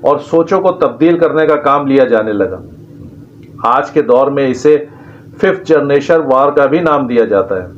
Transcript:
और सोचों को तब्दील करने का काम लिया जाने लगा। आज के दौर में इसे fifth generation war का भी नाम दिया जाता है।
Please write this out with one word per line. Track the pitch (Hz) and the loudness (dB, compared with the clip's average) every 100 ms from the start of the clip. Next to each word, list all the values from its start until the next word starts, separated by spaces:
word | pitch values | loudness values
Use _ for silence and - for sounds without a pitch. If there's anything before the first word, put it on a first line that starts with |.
और | 123 143 | 0 0
सोचों | - 165 165 190 | 0 -2 0 0
को | 185 180 | 0 0
तब्दील | 139 117 160 170 | -2 0 0 2
करने | 160 151 151 | 0 0 0
का | 147 | 0
काम | 147 139 139 | 0 0 2
लिया | 135 123 | 2 2
जाने | 113 107 | 2 0
लगा। | 104 95 92 - - - - - - - - - - 113 | -2 -4 -6 -16 -20 -20 -20 -20 -20 -20 -20 -20 -8 -2
आज | 127 135 | -2 -2
के | 156 | -4
दौर | 139 127 139 | 0 2 2
में | 139 135 | 0 -4
इसे | 127 151 151 147 - - - - - | 0 2 2 0 -18 -20 -20 -20 -4
fifth | 190 185 | -2 -2
generation | - 156 143 143 139 165 | 0 0 2 -2 2 0
war | 143 131 139 | 2 2 2
का | 143 139 | 2 0
भी | 160 | 0
नाम | 165 147 127 | 0 -2 0
दिया | 120 110 | 0 2
जाता | 101 - 95 | 0 0 -6
है। | 90 | -8